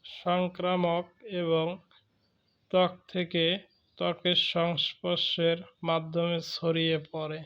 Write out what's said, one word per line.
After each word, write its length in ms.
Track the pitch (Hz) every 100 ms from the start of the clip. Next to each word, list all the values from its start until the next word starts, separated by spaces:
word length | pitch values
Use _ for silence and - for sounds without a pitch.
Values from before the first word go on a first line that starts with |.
সংক্রামক 1000 | - - 180 180 180 180 180 180 175 170 175 _ 233
এবং 340 | 185 170 165 160 175 _ - _ _ _ _ _ _ _
ত্বক 220 | 185 180 180 -
থেকে 360 | 185 170 170 165 196 - _ _ -
ত্বকের 400 | 175 170 180 175 -
সংস্পর্শের 1080 | 175 170 165 - - 175 175 - - 165 170 - _
মাধ্যমে 560 | 165 165 160 165 170 170 160
ছড়িয়ে 500 | - 170 165 165 160 151
পড়ে। 320 | 160 156 156